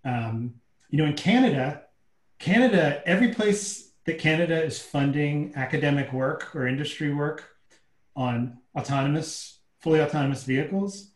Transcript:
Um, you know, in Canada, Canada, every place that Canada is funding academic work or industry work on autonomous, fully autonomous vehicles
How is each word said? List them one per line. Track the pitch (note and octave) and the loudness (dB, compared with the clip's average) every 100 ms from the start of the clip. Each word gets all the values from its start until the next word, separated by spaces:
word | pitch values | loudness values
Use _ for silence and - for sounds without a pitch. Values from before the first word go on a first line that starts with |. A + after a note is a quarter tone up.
Um, | C3+ B2 A2+ A2+ A#2+ - _ _ _ | -4 -4 -4 -4 -6 -10 _ _ _
you | C#3+ | 0
know, | D3+ | 0
in | |
Canada, | C#3+ F3+ A#3+ C4 C#3 C3+ - - _ _ _ _ _ | 0 2 4 4 2 -2 -6 -16 _ _ _ _ _
Canada, | - G#3+ B3+ G3 D3+ C#3+ - | 2 4 6 6 2 0 0
every | F#3+ A#3+ | 4 4
place | - G#3 G3+ - - - _ | 2 0 0 -2 -12 -16 _
that | - D#3+ | -8 -2
Canada | D#3 D#3+ E3+ D#3+ | 0 2 2 0
is | D#3 - | 0 -4
funding | - C#3+ C#3 C#3+ D3 D3 D3 C#3 | -6 0 0 0 0 -2 -4 -6
academic | C3 D3 C#3+ C#3+ C3+ | -4 0 2 0 0
work | C3 C3 D#3 - | -2 -2 -4 -8
or | D#3 B2+ | -4 -2
industry | C3+ D3 - D3 | -2 -4 -4 -4
work | C#3+ D3 D3+ - _ _ _ _ _ _ | -2 -2 -4 -12 _ _ _ _ _ _
on | - B2+ A#2+ A#2+ - _ D3 | -4 -2 -2 -4 -8 _ -10
autonomous, | C#3 C#3 C#3 D3+ D#3 - - - _ _ | -2 0 2 0 -2 -10 -14 -20 _ _
fully | E3 D#3 | 2 4
autonomous | D3 D3+ C#3 C#3 | 4 0 0 -2
vehicles | - C3 D3+ G3 G3+ - - | -2 -2 0 -2 -4 -6 -20